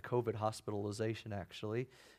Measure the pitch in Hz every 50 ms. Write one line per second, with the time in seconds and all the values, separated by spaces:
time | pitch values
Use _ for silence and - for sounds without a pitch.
0 | - - 123 123 113 113 107 107 110 110 107 - - 110 107 101 101 104 101 104
1 | 110 113 110 - - 110 101 98 82 - - - - 107 110 123 131 - - -
2 | - - -